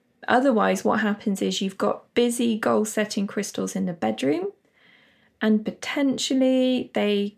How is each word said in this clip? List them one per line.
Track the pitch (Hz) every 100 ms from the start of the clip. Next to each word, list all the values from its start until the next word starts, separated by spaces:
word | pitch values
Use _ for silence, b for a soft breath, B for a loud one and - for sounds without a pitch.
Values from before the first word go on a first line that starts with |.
| _ _ -
Otherwise, | 247 269 220 190 190 208
what | 214
happens | 214 208 - 196
is | 196 190
you've | 196 -
got | 208 - -
busy | - 240 233 233 220
goal-setting | 240 220 214 - 208 - 202
crystals | - 196 - - -
in | 92
the |
bedroom, | 170 110 110 - 330 392 - b b b b b b b b
and | 220 214 214
potentially | - - 302 277 254 - 262 262 262 254 254 247
they | 220 208 202 202